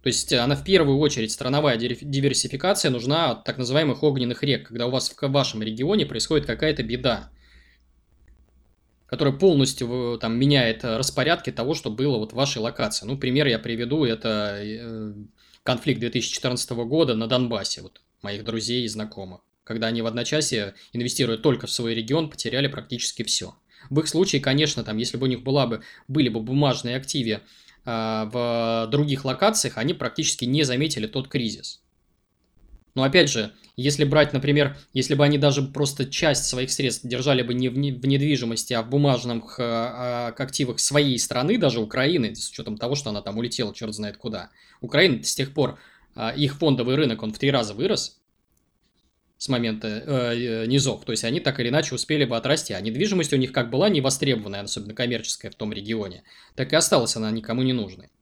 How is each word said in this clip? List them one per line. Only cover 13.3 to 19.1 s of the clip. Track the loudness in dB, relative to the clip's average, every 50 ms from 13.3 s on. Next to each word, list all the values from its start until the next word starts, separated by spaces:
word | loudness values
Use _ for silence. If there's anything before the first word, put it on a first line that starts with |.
| 2 2 4
я | 4 2 0
приведу, | -2 -4 -4 -4 -2 -2 0 2 2
это, | 0 0 0 0 0 0 0 0 -2 -4 -6
э, | -6 -8 -8 -10 -10 -10 -10 -10 -10 -10 -10 -12 -16 -18 _ _ _ _ _ _ _
конфликт | -2 -2 0 0 -2 -2 0
две | -2 -2
тысячи | -2 -2 -4 -2 -6
четырнадцатого | -4 -4 -2 -2 -2 -4 -6 -6 -6 -4
года | 0 2 2 4 4 2
на | 0 0
Донбассе, | 2 2 2 2 2 -2 -4 -4 -6 -6 -8
вот, | -10 -20 _ -20 _ _ _ _ -10
моих | -8 -8 -6 -6
друзей | -4 -4 -4 -2 -2 -2 -2 -2
и |
знакомых, | -4 -4 -6 -8 -8